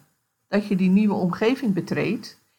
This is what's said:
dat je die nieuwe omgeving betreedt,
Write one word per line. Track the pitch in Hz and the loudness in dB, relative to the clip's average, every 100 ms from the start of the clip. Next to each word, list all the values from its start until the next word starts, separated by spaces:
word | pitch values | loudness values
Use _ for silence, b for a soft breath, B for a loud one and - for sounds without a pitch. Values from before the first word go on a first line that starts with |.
| _ _ _ _ _ | _ _ _ _ _
dat | 202 208 | -4 0
je | 185 | 0
die | 185 | 4
nieuwe | 196 214 | 4 2
omgeving | 175 180 - 220 262 233 | 0 -2 0 0 0 -2
betreedt, | 180 - 147 123 - - - _ | -2 -2 -2 -2 -4 -8 -20 _